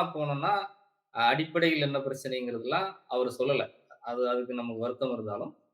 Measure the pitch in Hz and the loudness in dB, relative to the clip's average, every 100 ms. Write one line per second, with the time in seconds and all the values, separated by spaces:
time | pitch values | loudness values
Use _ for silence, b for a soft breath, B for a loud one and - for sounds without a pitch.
0 | 170 156 147 139 175 202 190 - _ _ | 2 0 -2 0 0 0 -2 -12 _ _
1 | _ 113 117 143 160 170 165 156 143 139 | _ 2 4 4 2 4 4 4 2 0
2 | 135 131 131 127 123 117 120 165 190 - | -2 -4 -4 -4 -4 -4 -2 0 0 -6
3 | - 123 123 123 131 135 - - _ - | -4 0 0 2 2 2 0 -8 _ -14
4 | 117 120 123 123 123 123 120 113 120 123 | -6 0 0 0 -2 -4 -6 -4 -4 -2
5 | 131 117 110 104 - - _ | -2 -2 -4 -6 -8 -12 _